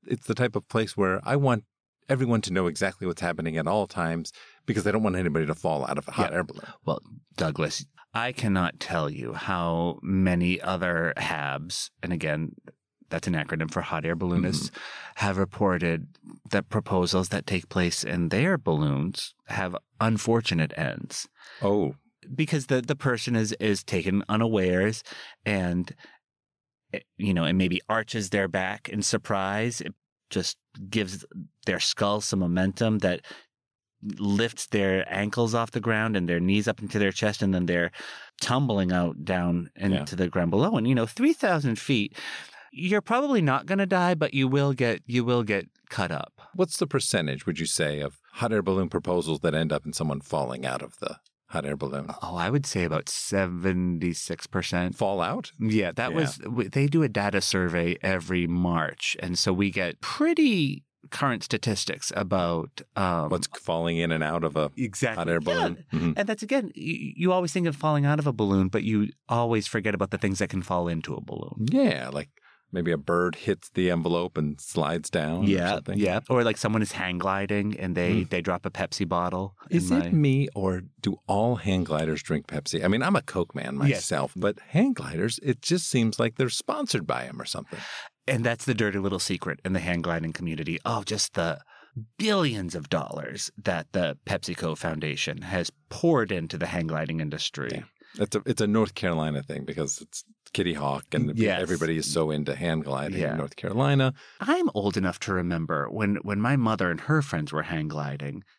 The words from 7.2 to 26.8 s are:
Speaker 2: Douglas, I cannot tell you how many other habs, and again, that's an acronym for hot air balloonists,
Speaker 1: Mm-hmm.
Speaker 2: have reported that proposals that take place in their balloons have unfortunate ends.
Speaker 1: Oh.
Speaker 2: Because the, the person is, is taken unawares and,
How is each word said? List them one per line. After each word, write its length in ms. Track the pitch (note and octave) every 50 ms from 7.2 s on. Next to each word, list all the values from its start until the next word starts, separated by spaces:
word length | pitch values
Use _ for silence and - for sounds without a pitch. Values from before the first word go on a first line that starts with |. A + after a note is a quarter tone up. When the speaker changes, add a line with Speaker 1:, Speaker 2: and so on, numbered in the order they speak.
| - _ _ -
Speaker 2:
Douglas, 480 | F2 D#2+ D2 D2+ D#2 D2 - - - - _ - - _ -
I 180 | A2+ A#2 -
cannot 480 | - - A#2+ G#2 G2 F#2 F2 E2 - -
tell 300 | - - F2+ E2 D2+ D2
you 240 | - - A#1 A#1 -
how 680 | - - - F#2 F2 E2+ E2+ E2 E2 F2 F2 - - -
many 580 | F#2 G2 F#2+ F#2 F2+ F2+ F2 F2 F2 F#2 E2+
other 520 | - F#2 F#2 E2+ F#2 F2+ E2+ E2 E2+ E2 - -
habs, 720 | D#2 D2+ E2 D2+ C#2+ C#2 C#2 C#2+ D#2 F2 - - - - - _ -
and 80 | F2 F2+
again, 420 | D#2 D2 D#2 D2+ D#2 D#2+ - - - _ - - _ _ _ _ _ _ _
that's 180 | - E2 - -
an 60 | F2
acronym 380 | D#2 C#2+ - E2 D#2 E2 D#2+
for 100 | - F#2
hot 220 | E2 - E2+ D#2+ D#2
air 100 | E2 F2
balloonists, 540 | E2 F#2 F2 F2 F2+ F2+ F#2 E2+ D2 - -
Speaker 1:
Mm-hmm. 540 | - - - - - - - - - - G#2
Speaker 2:
have 120 | G2+ F#2+ F#2+
reported 680 | G2 F#2+ - - G#2+ F#2+ F2+ E2 F2 E2+ E2 D#2+ - - - _ - - - - _ -
that 180 | - G2 - -
proposals 600 | - A2 G#2+ - G2+ F2+ F2+ E2+ - F#2 F#2 F#2+
that 180 | G#2 F#2 - -
take 220 | G2 F2+ - -
place 340 | - F#2+ F2+ E2+ - - -
in 260 | G#1 D#2+ F2 E2+ D#2+
their 280 | F2+ G#2+ D3 F#3 F#3+ C#3
balloons 760 | - E2+ D#2+ D2 D2+ C#2+ C#2 C#2 D#2 F#2 - - - - - _ _ -
have 280 | - - F#2+ F2+ F2+ - - _ _ -
unfortunate 760 | A2+ A2+ A2+ G#2 - A2+ A2+ A#2 A#2 - F#2 E2 D#2 - - -
ends. 500 | D#2 C2 G1+ - - - - - - - _ _ - - - -
Speaker 1:
Oh. 340 | - G2+ G2+ G#2 E2+ C#2 - - _ _ _ _ - - C3
Speaker 2:
Because 320 | C3 D#3+ - E3 D3 B2+ -
the, 140 | C#3 B2+
the 140 | A#2+ - D3
person 400 | - - C3+ A#2+ A2 - B2 A#2+
is, 160 | A2+ A2 G#2+ A2+
is 300 | - G#2+ G#2+ G2+ G2 -
taken 400 | - - F2+ E2 F#2+ F#2+ G2+ - -
unawares 760 | G#2 G#2+ A#2 A2+ A2 G2+ F#2 F2+ F2+ F#2 G2 G#2+ A2+ - - - - - - - - _ _
and, 480 | G#2+ G#2 F#2+ F2+ F2 F2 F2+ F2 - - - - - - _ _ _ _ _ _ _ _ _ _ _ _ _